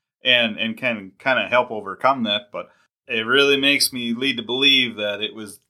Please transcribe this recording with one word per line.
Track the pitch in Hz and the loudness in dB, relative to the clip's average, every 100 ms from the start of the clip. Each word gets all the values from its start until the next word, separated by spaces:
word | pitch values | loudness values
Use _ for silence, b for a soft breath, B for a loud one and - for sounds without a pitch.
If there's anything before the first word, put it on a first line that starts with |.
| _ _ | _ _
and, | 127 123 117 104 | 2 2 2 -2
and | 113 110 | -6 -4
can | 127 113 95 _ | -4 -4 -8 _
kinda | 135 123 98 | -2 0 2
help | 123 120 | 2 2
overcome | 110 95 92 131 135 | -4 -8 0 2 2
that. | 110 104 - | 0 -4 -6
But | 87 90 b b _ - | -12 -14 b b _ -8
it | 117 110 | -4 0
really | 135 139 139 | 4 4 4
makes | 139 139 - | 2 2 0
me | 127 120 | -4 -4
lead | 117 135 120 | -2 -2 -4
to | |
believe | 110 123 139 135 123 104 | -4 0 4 4 2 -2
that | 104 101 | -4 -4
it | 107 113 | -8 -10
was | 104 - _ | -16 -16 _